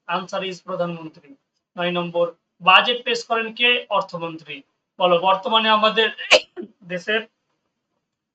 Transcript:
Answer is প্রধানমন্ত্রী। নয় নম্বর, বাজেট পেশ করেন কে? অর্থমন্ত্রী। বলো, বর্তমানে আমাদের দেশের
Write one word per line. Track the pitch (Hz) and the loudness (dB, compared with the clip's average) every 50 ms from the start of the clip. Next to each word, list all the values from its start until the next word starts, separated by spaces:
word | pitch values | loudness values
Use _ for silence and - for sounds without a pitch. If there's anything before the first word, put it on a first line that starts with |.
| _ | _
Answer | - 170 185 190 185 202 190 190 | -8 -6 -6 -6 -6 -8 -8 -6
is | 190 180 175 _ | -8 -10 -10 _
প্রধানমন্ত্রী। | 185 185 175 175 175 170 165 160 156 - - - 139 139 _ _ _ _ _ _ _ - 175 | -8 -6 -4 -4 -4 -6 -8 -12 -16 -18 -20 -20 -20 -20 _ _ _ _ _ _ _ -8 -6
নয় | 175 175 | -4 -2
নম্বর, | 180 175 175 175 170 175 170 165 - _ _ _ _ - | -2 -2 -4 -2 0 0 0 -2 -2 _ _ _ _ -2
বাজেট | 175 - 185 202 202 233 240 240 - | 4 6 6 6 6 4 -2 -4 -4
পেশ | 254 233 233 - | -4 -4 -4 -4
করেন | - 233 226 226 220 220 | -4 -4 -4 -4 -4 -4
কে? | 226 247 240 247 247 - - | 0 0 0 0 0 -2 -2
অর্থমন্ত্রী। | 208 190 190 - - 170 170 165 160 156 151 - 147 139 - _ _ _ _ _ _ - | -2 -2 -2 -4 -8 -10 -10 -10 -10 -12 -16 -16 -18 -18 -18 _ _ _ _ _ _ 0
বলো, | 185 180 175 170 | 2 2 2 4
বর্তমানে | 180 190 190 190 - 247 220 220 220 220 | 4 2 2 2 0 0 0 2 2 4
আমাদের | 220 208 214 214 190 226 220 214 - - - - - - - - - 370 214 - _ _ 202 | 2 4 4 2 2 2 0 0 -2 -4 0 4 4 4 2 0 -16 -16 -16 -16 _ _ -14
দেশের | 170 180 175 - 220 214 226 220 - _ _ _ _ _ _ _ _ _ _ _ _ _ _ _ _ _ _ _ _ | -10 -10 -8 -4 -4 -4 -4 -4 -6 _ _ _ _ _ _ _ _ _ _ _ _ _ _ _ _ _ _ _ _